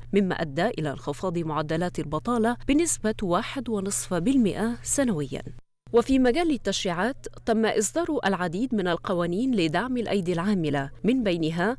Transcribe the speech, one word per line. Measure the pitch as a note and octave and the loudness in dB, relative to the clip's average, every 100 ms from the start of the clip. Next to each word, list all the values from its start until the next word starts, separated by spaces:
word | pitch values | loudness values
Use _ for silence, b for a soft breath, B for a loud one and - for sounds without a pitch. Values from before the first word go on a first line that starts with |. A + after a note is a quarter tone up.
| - | -2
مما | G3+ F#3+ D#3+ | 2 2 0
أدى | D#3 C#3 G3 | -2 0 0
إلى | - D3+ | 0 -4
انخفاض | C3+ - D3 F#3+ E3+ | -4 -6 -4 -2 -2
معدلات | D#3+ D3+ D3+ D#3+ F3+ - | -2 -2 -2 0 -2 -2
البطالة | D3 D3+ - A#3+ A3 A#3+ - | -4 -4 0 2 2 0 2
بنسبة | C#4+ E4+ - G#3+ A3 | 2 2 0 -2 -2
واحد | F#3+ F3 A#3 C#4 A#3+ | 0 0 0 -6 -4
ونصف | G#3+ G3 - - | -2 -2 -4 -2
بالمئة | F3+ F#3 C#4 G#3 A2+ A3 A#3+ | 0 2 4 4 2 -2 -4
سنويًا. | - - C4 E3 C3+ - - - - _ - | -2 0 2 0 -2 -6 -10 -14 -18 _ 0
وفي | A3+ A#3 C4 | 2 4 4
مجال | B3+ D4+ F4 | 6 4 2
التشريعات | C4+ G3 G3 F#3+ E3+ G#3+ - - - - | 0 -2 -2 -2 0 -2 -4 -12 -8 0
تم | A3 A3 | 2 2
إصدار | - G#3+ D#4+ E4+ D4 G3 | 2 0 0 -2 0 0
العديد | F#3 F3+ E3+ B3+ G#3+ | 0 -2 -2 -2 0
من | F3+ | 0
القوانين | - - F3+ F3 F3 C4 A3+ | 0 -2 -2 0 0 0 2
لدعم | D#3+ F3 B3 B3 | 2 2 0 -2
الأيدي | A3 G3+ F3 | 0 0 0
العاملة، | E3+ F#3 G3+ D#3 C#3 C#3 - | 0 0 0 2 0 -2 -2
من | G3 C4 | 0 2
بينها | G#3 F3 D#3 E3 F#3+ | 2 0 0 0 0